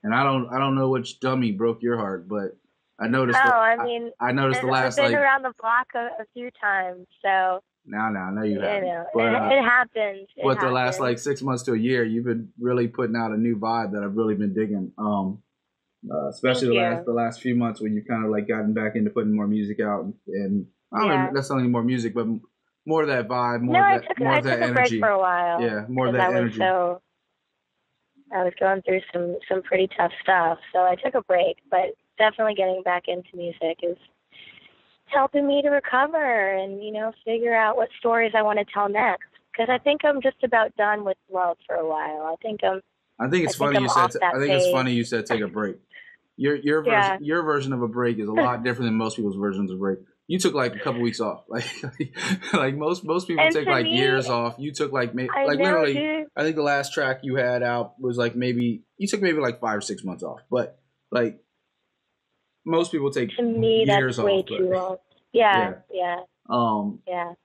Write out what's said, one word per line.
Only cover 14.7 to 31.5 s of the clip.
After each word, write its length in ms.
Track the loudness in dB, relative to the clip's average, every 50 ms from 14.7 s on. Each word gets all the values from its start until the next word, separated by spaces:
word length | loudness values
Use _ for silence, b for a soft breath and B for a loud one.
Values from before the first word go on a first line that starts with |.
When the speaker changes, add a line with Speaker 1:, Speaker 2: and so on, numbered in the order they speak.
| -2 -4 -4 -6 -8 -4
Speaker 1:
Um, 440 | -2 -2 0 0 -2 -2 -6 -8 _ _ _ _ _ _ _ _ _ _ _ _ -14 -8
uh, 200 | -6 -6 -6 -6
especially 400 | -8 -2 0 0 0 2 2 2
Speaker 2:
Thank 60 | 4
Speaker 1:
the 60 | 4
Speaker 2:
you. 0 | 4 2
Speaker 1:
last, 140 | 0 -2 -2
the 60 | -2 -2
last 280 | 0 0 -2 -4 -4
few 160 | -4 0 0
months 240 | 2 0 0 -2 -4
when 140 | -4 -4 -4
you 80 | -4 -4
kinda, 260 | -4 -4 -2 0 0
like, 180 | 0 -2 0
gotten 260 | -2 -2 -2 0 0 0
back 220 | 0 -2 -2 0
into 160 | 0 -2 0
putting 240 | 0 0 0 2 0
more 140 | 0 2 0
music 320 | 0 0 -2 -4 -2 -2
out 240 | -2 -2 -2 -2 -4
and, 100 | -8 -10 _ _ -8
and 380 | -6 -4 -2 0 -2 -2 -2 -4 _ _ _ _ -4
I 60 | 0
don't 80 | 2 2
Speaker 2:
Yeah. 180 | 2 2 2
Speaker 1:
know 40 | 0 0
necessarily 340 | -2 -2 0 0 0 2 2
more 140 | 2 2 2
music, 320 | 0 0 0 -2 -2 -2
but 80 | -2 -2
m-, 200 | -2 -2 -4 -6 _ _ _ _ _ _ _ _
more 160 | -2 0 0 2
of 60 | 2
that 180 | 0 -2 -2
vibe, 360 | -2 -2 0 0 0 0 0 0
more 120 | 2 4
Speaker 2:
No, 60 | 4
Speaker 1:
of 60 | 6
Speaker 2:
I 120 | 6 4 2
Speaker 1:
that, 100 | 0 -4
Speaker 2:
took, 100 | -4 -2
Speaker 1:
more 160 | 0 2 2
Speaker 2:
I 40 | 2
Speaker 1:
of 60 | 2
that 60 | 2 0 2
Speaker 2:
took 0 |
a 100 | 0 2
Speaker 1:
energy. 280 | 2 2 2 2 2 2
Speaker 2:
break 20 |
for 80 | 2 2
a 100 | 2 2
while 420 | 2 2 2 2 0 0 0 0
Speaker 1:
Yeah, 260 | 0 -2 -2 -2 -6 -4
more 180 | -2 0 0
of 60 | 2 2
Speaker 2:
'cause 60 | 2
Speaker 1:
that 60 | 2 2
Speaker 2:
I 20 |
was 60 | 2 2
Speaker 1:
energy. 200 | 0 0 0 0
Speaker 2:
so, 440 | 2 2 2 2 2 0 -2 -6 _ _ _ _ _ _ _ _ _ _ _ _ _ _ _ _ _ _ _ _ _ _ _ _ _ _ -4
I 120 | -2 0
was 80 | 0 0 0
going 220 | 0 0 0 0 0
through 180 | -2 -2 -2 -2 -4 -6
some, 240 | -4 -4 -4 -4 -8 -4 -4
some 140 | -4 -4 -2
pretty 260 | -2 0 2 2 0 0
tough 160 | 0 -2 -2 -2 -4 0
stuff, 360 | 2 4 4 4 2 0 -2 -6 -4 0
so 80 | 2
I 160 | 4 4 2
took 180 | 2 -2 -2 -2
a 80 | -2 0
break. 340 | _ 2 4 4 2